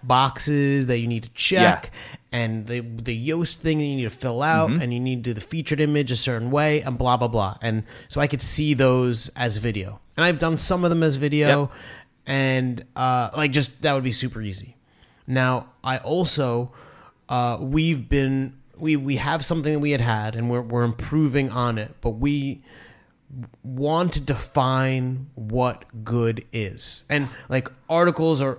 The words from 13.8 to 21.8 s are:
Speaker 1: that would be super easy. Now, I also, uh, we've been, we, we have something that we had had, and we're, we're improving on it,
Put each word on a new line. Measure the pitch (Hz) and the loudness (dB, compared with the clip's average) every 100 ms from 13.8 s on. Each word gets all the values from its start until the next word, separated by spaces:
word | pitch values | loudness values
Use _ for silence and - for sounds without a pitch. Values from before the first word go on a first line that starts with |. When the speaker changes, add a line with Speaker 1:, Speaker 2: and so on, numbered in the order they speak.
Speaker 1:
that | 151 | 0
would | 139 | 0
be | 131 | 0
super | 113 127 113 | -2 -4 -6
easy. | 107 95 - - _ _ _ _ - | -8 -8 -12 -20 _ _ _ _ -2
Now, | 131 127 127 - _ | 0 2 0 -6 _
I | 131 131 | -4 -4
also, | 120 170 165 147 131 120 127 - - - - _ - | -2 0 2 2 2 0 -4 -10 -20 -20 -20 _ -4
uh, | 123 120 117 | -2 0 -2
we've | 131 151 165 147 113 | 0 2 2 0 0
been, | 143 135 135 131 - - - | 2 2 0 -4 -8 -20 -6
we, | 156 147 | 0 0
we | 135 127 | 0 -2
have | 143 160 | 0 -2
something | - 165 151 | 0 0 0
that | 151 | 0
we | 147 | 2
had | 139 | 2
had, | 117 110 107 113 | 2 0 -2 -2
and | 120 | -2
we're, | 120 | -2
we're | 117 120 | -2 0
improving | 120 117 - 151 147 139 135 | 0 -2 -2 2 2 2 0
on | 120 120 | 0 0
it, | 110 | -2